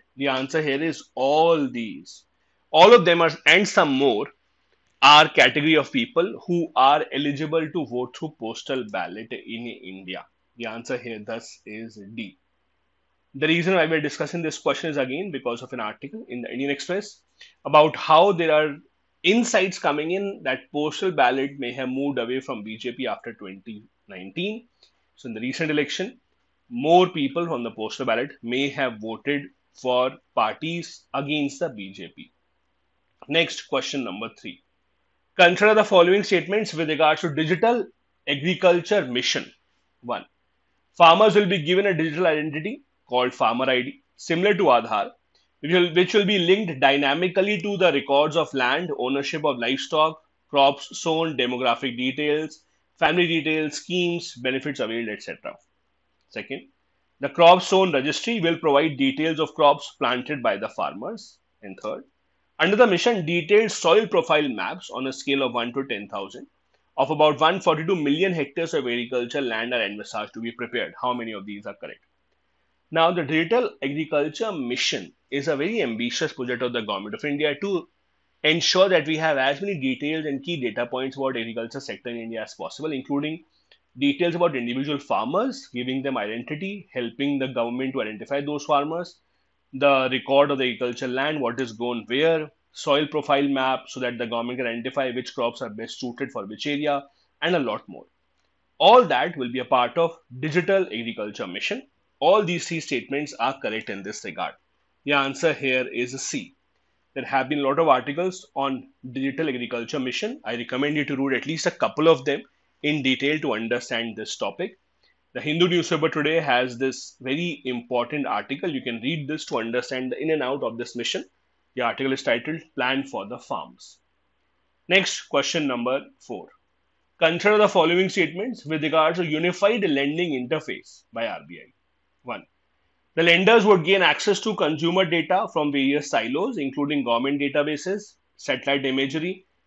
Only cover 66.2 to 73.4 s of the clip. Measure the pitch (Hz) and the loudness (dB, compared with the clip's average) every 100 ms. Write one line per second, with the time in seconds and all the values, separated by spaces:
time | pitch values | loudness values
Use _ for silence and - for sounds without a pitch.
66.2 | 98 131 - _ _ _ _ - 135 147 | -10 -14 -20 _ _ _ _ -2 0 4
67.2 | 151 135 156 190 180 156 165 180 143 156 | 4 4 2 2 2 0 0 0 2 2
68.2 | 190 170 139 175 165 156 123 120 120 127 | 0 0 -4 -4 -2 -2 -2 -4 -2 -4
69.2 | 120 147 123 110 120 123 101 104 - 110 | -4 -4 -2 -4 -2 -2 -2 -6 -10 -8
70.2 | 104 113 117 117 117 120 85 - 127 123 | -8 -10 -10 -10 -8 -6 -6 -6 -6 -4
71.2 | 113 104 101 101 104 - 78 - _ _ | -8 -10 -12 -14 -14 -14 -16 -18 _ _
72.2 | _ _ _ _ _ _ - 160 165 170 | _ _ _ _ _ _ -4 2 2 2
73.2 | 139 160 | 0 0